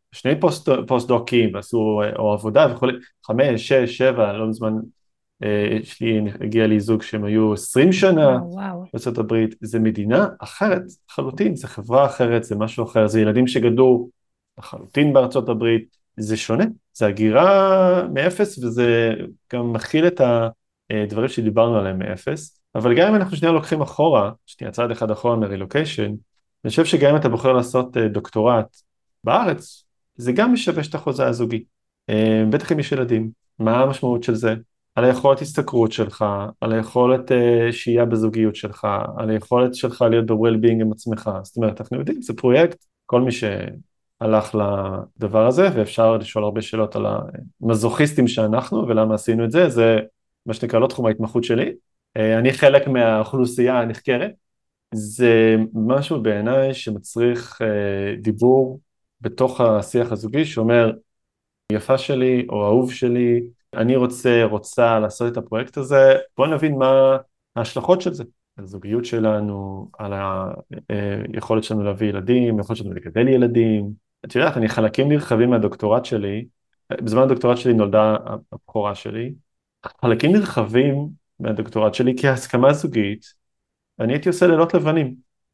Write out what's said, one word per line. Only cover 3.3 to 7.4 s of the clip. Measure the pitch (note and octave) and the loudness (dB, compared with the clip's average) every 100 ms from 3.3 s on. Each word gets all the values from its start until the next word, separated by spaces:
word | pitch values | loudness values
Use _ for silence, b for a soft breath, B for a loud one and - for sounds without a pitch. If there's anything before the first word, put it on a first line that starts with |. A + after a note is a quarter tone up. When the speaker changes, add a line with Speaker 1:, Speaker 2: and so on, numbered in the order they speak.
| A2+ C#3+ A2+ - | 0 0 0 2
Speaker 1:
שש, | C3+ A#2 - | 2 2 0
שבע, | C3 A#2+ G#2 | 0 2 0
לא | G2+ A2 | -2 -4
מזמן, | A2 A2 A2 A2+ _ _ _ _ - | -4 -4 -4 -8 _ _ _ _ -8
אה, | G#2+ G#2 G#2 A2 | -2 0 0 -2
יש | A2 - | -6 -6
לי, | A2+ G#2+ G#2+ - | -2 0 -2 -6
הגיע | A#2 A2+ A2 | -2 2 4
לי | G#2+ | 2
זוג | G#2+ A2 | 2 -2
שהם | - G#2+ | -2 -6
היו | G#2 A2 | 0 2